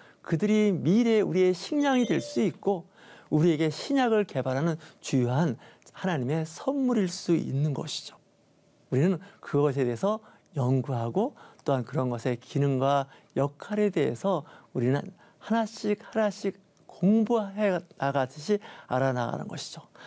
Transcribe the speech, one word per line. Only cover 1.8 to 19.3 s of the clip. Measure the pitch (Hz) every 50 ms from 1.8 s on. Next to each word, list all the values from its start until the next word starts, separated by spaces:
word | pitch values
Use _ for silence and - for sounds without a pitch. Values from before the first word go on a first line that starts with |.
| 285 285 262 254 240
될 | - 175 139
수 | - - - 240
있고 | 226 180 - - - 196 202 165 160 - _ - - - - - - -
우리에게 | 160 151 156 180 160 147 160 156
신약을 | 151 - - - 285 277 254 240 220 214 202
개발하는 | - - 139 - 135 131 135 156 170 160 165 - - - _
주요한 | - - - 131 123 120 127 143 175 151 113 - - - - _ _ -
하나님의 | - - - 185 170 139 123 127 151 165 160
선물일 | 160 - - - - 285 277 269 247 247 214 190 175
수 | 175 - - - 170
있는 | 156 - 131 131 135 151 156
것이죠. | 139 - - 147 - - - - - - _ _ _ _ _ _ _ _ _ _ _ _ _ _
우리는 | 127 127 156 190 185 151 - - - _
그것에 | - - - 143 143 147 127 143 131
대해서 | 123 117 113 - 202 214 214 - - - _ _ _ -
연구하고 | 151 123 123 131 131 123 139 135 117 117 120 131 185 226 294 - - - - - - _
또한 | - 139 127
그런 | 113 - - 143 131 127
것의 | 120 113 - 135 123 117
기능과 | - - - 143 143 143 135 127 131 139 143 143 131 - - - - _ _
역할에 | - 139 143 - - - - 208 208 208 202
대해서 | - 175 143 131 123 110 - 196 190 151 143 - - - - _ -
우리는 | 127 117 123 135 143 - 180 - - - - _ _
하나씩 | - - 214 226 220 208 - - - 208 208 202
하나씩 | - - - 220 214 208 190 - - 196 - - _ _ _ _ _
공부해 | - - - - 190 214 226 220 214 240 226 208 196 196 208 214 202 185 170 180 - -
나가듯이 | - - 139 135 139 131 127 - 151 147 - 208 202 - - - - -
알아나가는 | - 123 127 135 135 127 123 120 117